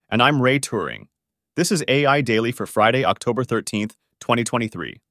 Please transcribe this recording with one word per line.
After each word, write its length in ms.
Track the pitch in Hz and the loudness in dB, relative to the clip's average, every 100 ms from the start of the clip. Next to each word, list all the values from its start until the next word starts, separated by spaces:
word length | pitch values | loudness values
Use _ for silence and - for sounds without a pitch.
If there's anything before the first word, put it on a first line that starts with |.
| _ | _
And 140 | 110 | 2
I'm 180 | 127 147 | 4 4
Ray 200 | 127 139 | 2 2
Turing. 480 | - 110 76 57 50 _ _ _ _ - | -2 -4 -6 -10 -18 _ _ _ _ -4
This 160 | 175 | -2
is 100 | 185 - | 0 0
A 180 | 139 143 | 2 4
I 140 | 143 | 2
Daily 320 | 120 110 117 | 2 0 0
for 120 | - | -4
Friday, 400 | 104 - 107 127 | -4 2 2 4
October 380 | 90 98 - 117 | 0 0 -2 -2
thirteenth, 540 | 127 113 104 107 107 - _ _ | -2 -4 -2 -4 -4 -8 _ _
twenty 240 | - 117 | -2 -2
twenty-three. 560 | 113 123 113 90 69 - _ | 0 -4 -4 -8 -12 -14 _